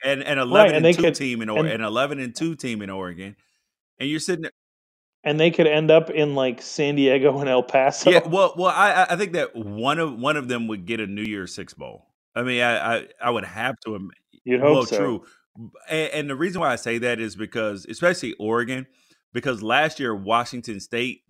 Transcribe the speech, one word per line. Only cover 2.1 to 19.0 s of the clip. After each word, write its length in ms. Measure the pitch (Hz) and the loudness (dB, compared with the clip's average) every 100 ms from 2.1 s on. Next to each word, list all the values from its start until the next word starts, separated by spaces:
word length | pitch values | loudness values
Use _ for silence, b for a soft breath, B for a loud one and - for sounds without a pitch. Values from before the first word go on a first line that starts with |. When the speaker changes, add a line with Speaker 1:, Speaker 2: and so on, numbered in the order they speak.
| 143 | -4
Speaker 1:
and 160 | 127 - | -8 -4
two 200 | 165 160 | -6 -4
team 260 | 131 110 | -8 -8
in 80 | 101 | -8
Oregon, 480 | 95 92 87 95 101 _ _ _ _ _ - | -8 -10 -10 -16 -18 _ _ _ _ _ -10
and 120 | 135 | -6
you're 100 | 156 | -6
sitting 220 | 151 175 | -4 -6
there. 100 | 160 _ _ _ _ _ _ _ - | -6 _ _ _ _ _ _ _ -2
Speaker 2:
And 140 | 151 | 2
they 120 | 165 | 2
could 160 | 170 160 | 4 4
end 220 | 151 156 | 4 6
up 200 | 160 156 | 6 6
in, 260 | 156 147 139 | 0 0 2
like, 260 | 131 120 | 0 -2
San 340 | - - 147 143 | -8 -2 0 4
Diego 440 | 135 135 143 139 | 4 6 4 2
and 80 | 139 | 0
El 160 | 127 | 0
Paso. 460 | 123 139 135 - - | 2 4 2 2 6
Speaker 1:
Yeah, 180 | 175 165 | 6 4
well, 260 | 180 185 165 | 2 2 2
well, 160 | 180 160 | 0 4
I, 320 | 202 175 180 | 4 4 2
I 40 | 170 | 2
think 160 | 202 | -2
that 240 | 165 135 120 | -2 -4 -6
one 420 | 104 104 123 156 | -10 -4 -2 0
of, 220 | 160 113 | -2 -2
one 160 | 127 151 | -2 -2
of 140 | 123 | -2
them 180 | 123 113 | -4 -4
would 180 | 107 87 | -6 -6
get 140 | 113 | -6
a 80 | 104 | -6
New 160 | 101 | -6
Year's 320 | 110 104 87 - | -6 -8 -10 -12
Six 180 | 90 | -16
Bowl. 340 | - 67 52 _ _ _ - | -14 -16 -16 _ _ _ -6
I 80 | |
mean, 180 | 123 123 | -2 0
I, 340 | 120 113 107 117 | 2 2 0 -2
I, 120 | 65 - | -4 -6
I 60 | 120 | -2
would 160 | 117 92 | -2 -4
have 340 | 92 120 120 113 | -6 -6 -6 -10
to 100 | 104 | -12
im- 160 | 95 - _ _ | -12 -18 _ _
Speaker 2:
You'd 160 | - 123 | -2 2
hope 140 | 139 | 4
Speaker 1:
well, 120 | 147 120 | 4 2
Speaker 2:
so. 120 | 107 | 0
Speaker 1:
true. 280 | 98 110 b b b - 113 - - | -2 -4 b b b -20 -20 -18 -8
And, 220 | 160 156 | -4 -4
and 180 | 151 147 | -4 -6
the 60 | 135 | -4
reason 240 | 175 185 | -4 -2
why 140 | 156 | -2
I 20 | 120 | -2
say 220 | - 117 | -2 -2
that 240 | 120 117 | -2 -2
is 160 | 110 98 | -6 -8
because, 480 | 107 117 110 101 85 | -8 -4 -4 -4 -12
especially 480 | 113 175 180 127 - | -2 0 0 -6 -6
Oregon, 480 | 107 113 120 131 131 _ | -2 -2 -2 -6 -12 _